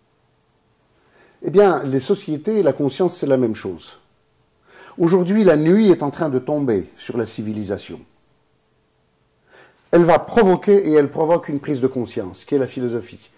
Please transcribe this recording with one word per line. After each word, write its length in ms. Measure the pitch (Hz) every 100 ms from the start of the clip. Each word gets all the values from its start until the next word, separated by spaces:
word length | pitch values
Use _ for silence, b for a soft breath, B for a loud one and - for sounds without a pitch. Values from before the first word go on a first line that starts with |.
| _ _ _ _ _ _ _ _ _ _ b b b b
Eh 80 | -
bien, 320 | 165 202 151
les 160 | 135 135
sociétés, 600 | 131 196 - 151 175 220
la 100 | 160
conscience, 440 | 135 143 - 180 -
c'est 100 | 143
la 100 | 131
même 180 | 120
chose. 440 | 107 101 82 - - _ _ _ _ _ _ _ B B B
Aujourd'hui, 440 | 170 185 180 214
la 140 | 190 151
nuit 340 | 156 202 214
est 120 | 165
en 80 | 143
train 180 | - 160
de 100 | 127
tomber 520 | 131 151 135 101 82 -
sur 200 | - 120
la 100 | 110
civilisation. 760 | - 107 107 95 98 - 85 - _ _ _ _ _ _ _ _ _ _ _ _ _ _ b b b b
Elle 140 | 175
va 140 | 170 156
provoquer, 680 | - 233 196 175 - 202 156
et 40 |
elle 180 | 151 139
provoque 380 | - 156 170 165
une 120 | 143
prise 200 | - 139
de 60 | 127
conscience, 580 | 131 110 - 92 92
qui 100 | -
est 40 | 143
la 80 | 123
philosophie. 640 | - 123 117 113 - -